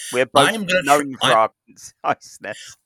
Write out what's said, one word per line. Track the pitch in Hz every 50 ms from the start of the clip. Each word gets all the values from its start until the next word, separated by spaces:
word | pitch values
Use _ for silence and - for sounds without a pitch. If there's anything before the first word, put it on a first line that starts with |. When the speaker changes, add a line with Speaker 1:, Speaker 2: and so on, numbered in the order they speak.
| - - -
Speaker 1:
We're | 123 131
both | 123 - 143 139 175
Speaker 2:
I'm | 208 220 202
gonna | 170 185 185
tr-, | 156
Speaker 1:
known | 139 143 151 143 139 131 110
for | - 127
Speaker 2:
I, | 123
Speaker 1:
our | 110 110 107 - _ _ _ _ - - - - _ -
conciseness. | 151 143 - - - - - - 98 107 - - - - - _